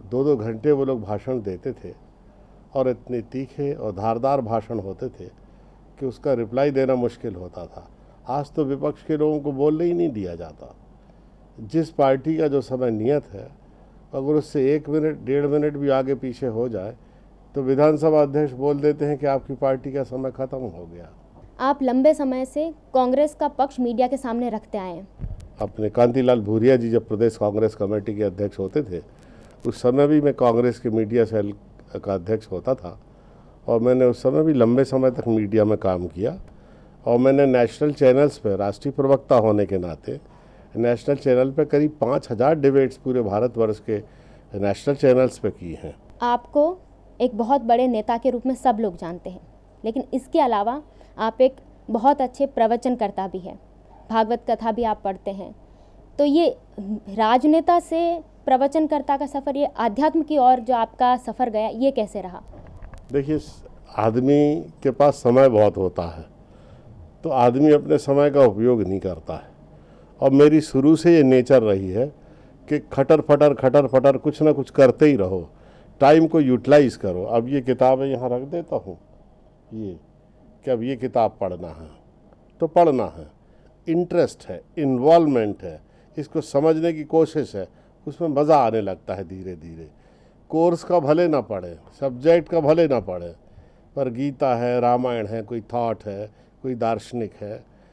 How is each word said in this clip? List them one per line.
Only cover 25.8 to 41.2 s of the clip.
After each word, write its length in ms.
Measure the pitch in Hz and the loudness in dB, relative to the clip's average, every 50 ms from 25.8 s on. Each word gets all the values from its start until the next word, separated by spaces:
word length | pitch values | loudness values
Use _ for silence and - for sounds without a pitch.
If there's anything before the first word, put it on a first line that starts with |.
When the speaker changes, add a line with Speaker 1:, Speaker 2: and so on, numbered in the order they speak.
| 107 104 | -6 -2
Speaker 1:
कांतिलाल 500 | - 120 120 120 120 131 123 123 123 117 | 2 2 2 2 2 2 2 2 2 0
भूरिया 360 | 101 98 110 110 113 131 131 | 0 -2 0 2 4 4 4
जी 140 | 123 117 113 | 4 2 0
जब 180 | 113 113 110 - | -2 -2 -2 -2
प्रदेश 280 | 110 101 117 113 110 | -2 0 0 0 0
कांग्रेस 380 | - 107 104 101 110 110 107 - | 0 -2 -2 0 0 0 -2 -2
कमेटी 420 | - 101 98 107 104 101 113 104 | -4 -4 -4 -4 -4 -4 -6 -6
के 60 | 104 | -4
अध्यक्ष 360 | 107 98 87 98 101 98 - - | -4 -4 -4 -4 -8 -6 -6 -6
होते 240 | 95 95 - - | -8 -4 -4 -4
थे, 200 | - 98 87 80 - - - - - - - - - - - - - | -6 -6 -8 -12 -12 -14 -20 -20 -20 -20 -20 -20 -20 -20 -16 -10 -8
उस 160 | 120 - - | -8 -6 -2
समय 240 | - 123 127 139 147 | 0 0 2 4 4
भी 140 | 147 156 151 | 4 4 2
मैं 140 | 147 143 123 | 2 2 0
कांग्रेस 460 | - 127 120 113 120 120 123 117 - | 2 2 2 2 2 2 0 -2 -4
के 100 | - 120 | -4 -4
मीडिया 340 | 107 113 110 104 117 120 113 | -2 -2 -2 0 0 0 0
सेल 300 | - 113 107 101 104 101 - - - - - - - - 95 - | 0 0 -4 -4 -4 -8 -12 -18 -20 -20 -20 -18 -14 -14 -10 -6
का 100 | 101 98 | -6 -6
अध्यक्ष 360 | 92 85 90 92 87 - - | -4 -4 -4 -4 -6 -6 -8
होता 240 | 92 87 - 127 135 | -10 -8 -4 -4 -6
था 260 | - - 87 92 - - _ - - - - - - - - - - - - | -6 -8 -16 -16 -18 -20 _ -20 -20 -20 -20 -20 -20 -20 -20 -20 -10 -4 -2
और 120 | 117 113 | 0 2
मैंने 240 | 117 123 127 127 127 | 2 2 2 4 4
उस 180 | 123 120 - | 2 2 0
समय 200 | - 131 143 156 | 0 0 2 2
भी 100 | 156 160 | 2 2
लंबे 320 | 147 123 113 117 120 131 135 | 2 2 4 4 4 2 0
समय 260 | - 139 131 131 131 | 0 0 0 0 0
तक 180 | 120 131 - 120 | 0 -2 -2 -2
मीडिया 360 | 113 110 107 98 110 110 104 | 0 0 0 0 2 2 2
में 140 | 107 107 - | 2 0 0
काम 280 | - 95 92 90 90 | 0 -2 -2 -2 -4
किया 340 | - - 90 104 135 175 190 - - - - - - - - - - - - - | -8 -6 -6 -6 -6 -6 -8 -16 -20 -20 -20 -20 -20 -20 -20 -20 -20 -18 -8 -2
और 120 | 117 120 120 | 0 2 4
मैंने 280 | 127 135 135 139 143 | 4 4 4 4 4
नेशनल 460 | 135 127 123 120 113 - - 151 151 | 4 4 2 2 0 -2 -2 -4 -2
चैनल्स 460 | 143 - 147 127 127 143 147 139 - - | 0 4 4 6 6 6 4 2 0 -2
पे, 180 | - 107 98 | -4 -2 -2
राष्ट्रीय 360 | 95 98 101 101 - - 143 | 0 -2 -2 -4 -4 -6 -6
प्रवक्ता 440 | 131 147 139 135 139 131 - - 139 | -2 0 2 2 2 2 2 2 2
होने 300 | 120 107 110 104 104 101 | 4 4 4 2 2 0
के 120 | 92 98 90 | 0 -2 -4
नाते, 420 | 87 85 76 - - - - - - - - - - - - - - - - | -6 -6 -10 -12 -12 -12 -12 -12 -14 -20 -20 -20 -20 -20 -20 -20 -20 -10 -6
नेशनल 400 | 113 117 120 120 110 - 143 143 | -2 0 0 0 -2 -2 -4 -4
चैनल 340 | 135 | -2